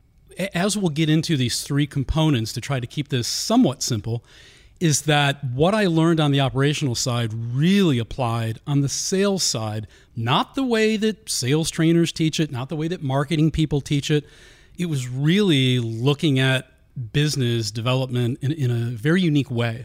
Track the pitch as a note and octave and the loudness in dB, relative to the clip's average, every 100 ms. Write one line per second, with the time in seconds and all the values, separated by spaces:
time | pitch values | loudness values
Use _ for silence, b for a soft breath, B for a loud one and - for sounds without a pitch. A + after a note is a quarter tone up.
0 | _ _ _ - F#3+ E3+ G3+ G#3 F#3 C#3+ | _ _ _ -8 -6 -2 -2 0 -2 0
1 | D#3 D#3+ D3+ C#3+ B2 - - C#3+ D3 C#3+ | 2 2 2 0 0 -4 -4 -2 0 -2
2 | B2 D#3+ D#3 B2+ A2 - - C3+ A#2+ - | -2 2 2 2 0 -6 -6 -6 -6 -8
3 | - C3 - - - A#3 F#3+ - - A2+ | -4 -4 -2 -4 0 4 4 2 -4 -4
4 | A2+ A#2+ B B B B B B E3 C#3 | -4 -8 B B B B B B 0 0
5 | D3+ D3 C#3+ C#3 C3 B2+ E3+ G#3+ G3 D#3+ | 2 2 2 0 -4 2 2 4 2 4
6 | E3 D#3+ D3 C#3 C3+ B2+ C#3 D3+ C3 A2+ | 4 4 2 2 2 2 0 0 -2 -2
7 | C3 A#2+ A#2 A2+ A#2 B2+ E3 G3+ F3+ A#2+ | -2 -2 -2 -4 -4 0 4 4 4 2
8 | A2+ - A#2+ A#2 A2+ A2 - C#3 C#3 - | -2 -4 -2 -2 -4 -6 -2 0 0 -2
9 | - F#3+ G3+ F#3+ - - A2 A2 G#2 b | -2 0 0 0 -2 -2 -4 -6 -8 b
10 | b - A#2 D#3+ A#3+ - C4 A3 A3 A3 | b -6 0 0 0 -2 0 2 2 2
11 | A3 G3+ - - B2+ D3+ D#3+ - D#3+ E3+ | 0 -2 -6 -4 0 0 0 0 2 4
12 | E3 - D#3+ - D3+ A#2+ C3+ D#3 E3 F3 | 2 0 -2 0 -4 -4 -6 -6 -6 -4
13 | C#3 C#3 C#3+ D#3+ D#3 D#3 D#3 D3 - C#3+ | -2 -2 0 2 2 2 0 0 0 -2
14 | - D3+ - B B B B - F3 C#3+ | 0 -2 -2 B B B B -8 -4 -4
15 | B2 C3 D3 F#3+ G3+ C#3 C3 B2 A#2 A2+ | -4 -2 2 4 4 4 4 2 -2 -2
16 | C3 D3 D#3 C3 C3 C3 - _ _ - | 0 0 2 2 2 0 -4 _ _ -12
17 | A2+ D3 D3+ C#3+ A#2+ A#2 G#2 A2+ A#2 C3 | -4 0 0 0 0 0 -4 -4 -2 -2
18 | C3 B2 A#2+ - C3+ D#3+ B2 A#2 A#2 A#2+ | -2 -2 -2 -2 -4 -2 -2 -2 -4 -4
19 | C#3+ F#3 F3 D3 B2+ A#2+ A#2 A#2 | 0 2 2 2 0 -2 -4 -4